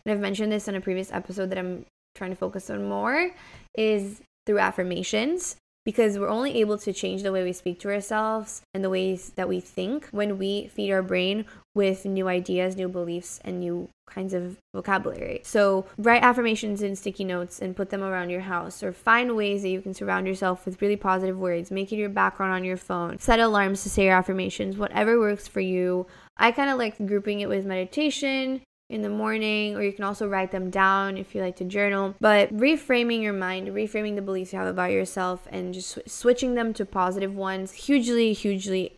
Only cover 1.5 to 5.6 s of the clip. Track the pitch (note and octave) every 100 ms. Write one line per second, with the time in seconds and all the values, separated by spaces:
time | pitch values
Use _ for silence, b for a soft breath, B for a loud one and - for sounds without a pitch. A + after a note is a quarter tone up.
1.5 | F#3 F3+ F3+ - _ _ - F#3 F#3 F#3
2.5 | G3+ - G#3 G3+ G3+ G#3+ C#4+ F4+ F4+ B
3.5 | B B - A3 G#3+ G3 G#3+ - _ -
4.5 | G3+ F#3+ G3 F3+ F3 F#3 G#3+ B3 F4+ -
5.5 | -